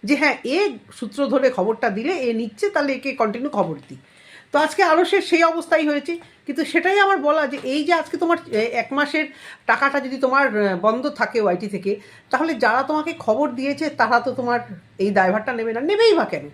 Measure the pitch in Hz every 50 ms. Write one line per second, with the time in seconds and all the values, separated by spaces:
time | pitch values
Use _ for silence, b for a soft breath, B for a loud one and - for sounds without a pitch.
0 | - 208 285 269 311 294 247 - - 233 269 349 415 403 247 208 - - - -
1 | 247 208 - - 285 247 233 269 262 254 254 - 185 214 226 220 - 233 196 202
2 | 226 294 381 339 262 240 233 220 233 220 - - - 403 403 330 285 277 269 254
3 | - - - - 233 214 202 233 254 294 285 208 185 165 160 139 - - 131 131
4 | B B B B B B B B B B - 285 302 311 - - 392 349 311 330
5 | 359 339 - 392 349 - 330 320 330 330 330 339 320 330 339 320 320 302 294 294
6 | 285 - 339 339 - - _ _ _ - 262 - 320 - - 339 - 359 381 403
7 | 392 392 392 349 277 294 302 320 302 262 269 277 - 254 269 302 294 302 349 330
8 | 311 - - 294 349 330 339 339 - - 233 214 220 233 - 233 226 - 269 277
9 | 294 277 - 311 311 - B B B B B B B - 226 233 277 277 277 285
10 | 254 262 262 262 262 254 254 277 277 262 208 214 208 196 185 175 185 214 226 247
11 | 262 294 - - 233 226 - 233 208 196 180 180 214 202 196 185 - 196 208 202
12 | B B B B B B - 247 311 330 311 226 240 220 220 254 269 - 311 302
13 | 302 330 330 - - - 214 254 294 294 240 240 262 277 285 277 311 294 - -
14 | 240 220 240 240 240 269 240 - 247 240 240 240 240 - 196 165 _ _ _ -
15 | 190 208 196 196 185 185 190 214 214 - 247 233 226 233 226 226 262 320 415 415
16 | 453 453 403 330 226 - - 147 139 147